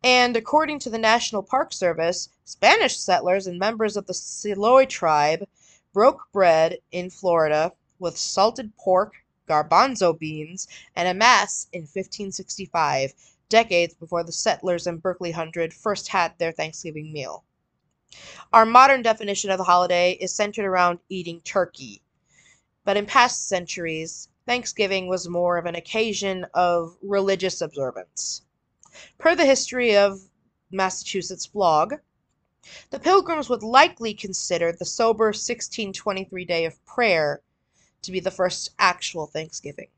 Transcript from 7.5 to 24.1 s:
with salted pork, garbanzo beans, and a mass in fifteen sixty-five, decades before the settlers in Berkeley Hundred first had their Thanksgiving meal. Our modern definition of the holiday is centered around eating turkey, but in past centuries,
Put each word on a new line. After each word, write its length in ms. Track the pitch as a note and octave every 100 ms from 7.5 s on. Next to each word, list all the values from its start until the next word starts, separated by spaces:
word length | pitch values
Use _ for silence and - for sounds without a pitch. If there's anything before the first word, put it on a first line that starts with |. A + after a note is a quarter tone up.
| D3+ E3 _ _ _
with 180 | F3 -
salted 540 | - - G#3+ A#3+ G#3+ _
pork, 360 | - F#3 G#3 - _ _ -
garbanzo 680 | D3+ D3+ E3+ C4 A#3+ F3+ E3
beans, 520 | D#3 D#3 D3+ F#3 - - - -
and 140 | F3
a 40 |
mass 540 | F#3 A#3 A3+ G3 - -
in 120 | F3+ D#3
fifteen 460 | F#3+ F#3+ - G3
sixty-five, 800 | F#3 F#3+ - F#3 E3+ D3+ C3+ C3+ _ _ _ _
decades 440 | A3 A3+ F3 E3+
before 300 | _ E3 F3
the 80 | E3+
settlers 560 | - A3+ - F#3 F3 F3
in 100 | E3
Berkeley 340 | F#3 F3+ F3
Hundred 420 | E3 E3 E3+ E3
first 340 | - A3 G3+ -
had 240 | F#3+ E3 _
their 160 | E3
Thanksgiving 580 | E3 D#3+ - E3 D3+ D#3
meal. 320 | D3+ A#2 D2+ _ _ _ _ _ _ _ - - - -
Our 140 | A3+ A3
modern 380 | A#3+ C4+ C4+
definition 480 | A3+ A3 G#3 G3 G3+
of 60 | F#3
the 60 |
holiday 540 | F3+ F3+ F3+ F3 F3+ F#3
is 160 | F3+ -
centered 300 | G#3 G#3 G3
around 340 | F#3 F3+ F3 _
eating 320 | F#3 E3+ E3
turkey, 600 | - G3 F3+ - B2+ G2 _ _ _ _ _ _ _ _
but 140 | - G3+
in 80 | G3+
past 420 | C4 B3 - -
centuries, 800 | F#3 F3 - E3 D#3+ D#3+